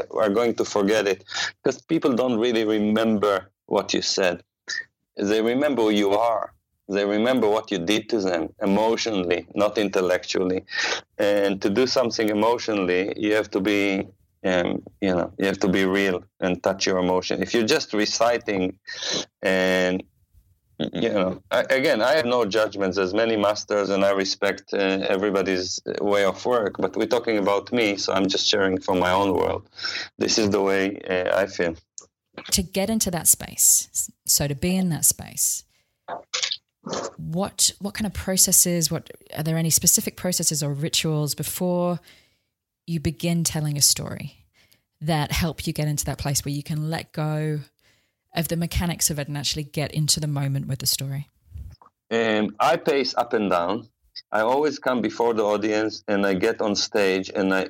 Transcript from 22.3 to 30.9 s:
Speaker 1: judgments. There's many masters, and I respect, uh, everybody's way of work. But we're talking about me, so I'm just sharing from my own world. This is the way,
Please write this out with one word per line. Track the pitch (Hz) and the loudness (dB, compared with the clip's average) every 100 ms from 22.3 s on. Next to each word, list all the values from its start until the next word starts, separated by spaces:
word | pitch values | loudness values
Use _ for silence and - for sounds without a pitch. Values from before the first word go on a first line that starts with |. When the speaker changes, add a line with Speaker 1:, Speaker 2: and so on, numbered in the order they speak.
| 123 110 | 2 2
Speaker 1:
judgments. | 107 107 101 95 92 | 2 0 0 -2 0
There's | 92 | 0
many | 104 113 110 | 2 0 2
masters, | 101 104 - 104 98 | 2 0 -2 0 0
and | 98 | 2
I | 98 | 2
respect, | 98 95 - 101 90 - | 2 0 0 -2 -2 -4
uh, | 101 98 95 - | -2 0 0 0
everybody's | 98 104 95 95 92 92 - - - | 0 0 0 0 0 -2 -6 -6 -4
way | 101 101 98 | 0 2 2
of | - - | 0 0
work. | 123 101 - | 0 0 -2
But | 95 95 | -4 -2
we're | 113 | 0
talking | 123 117 110 | 0 0 0
about | 98 101 - | 2 0 0
me, | 123 110 98 | 0 2 0
so | - | 0
I'm | 95 95 | 0 0
just | 95 - | 0 0
sharing | 101 95 92 | 2 2 0
from | - 92 | 0 0
my | 87 | 2
own | 92 98 | 2 2
world. | 87 85 90 - - - - - - | 2 0 -2 -8 -10 -8 -8 -8 -4
This | 107 104 | 0 2
is | 104 | 2
the | 101 | 4
way, | 98 98 95 | 2 2 0